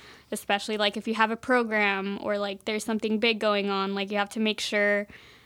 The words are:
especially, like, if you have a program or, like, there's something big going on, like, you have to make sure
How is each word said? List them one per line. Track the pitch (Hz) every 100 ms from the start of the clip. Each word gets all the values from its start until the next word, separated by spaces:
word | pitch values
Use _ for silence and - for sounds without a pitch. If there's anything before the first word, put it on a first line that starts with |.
| - - -
especially, | 214 - 202 - 214
like, | 208 208
if | 220
you | 220
have | 220
a | 226
program | - 247 233 220 208 196 196 202
or, | - 208
like, | 202 196 -
there's | 214
something | 226 220 220 214
big | 233 220
going | 220 208 202
on, | 196 196 196
like, | 196
you | 208
have | 202
to | 220
make | 220 214
sure | - 208 208 202 208 - - -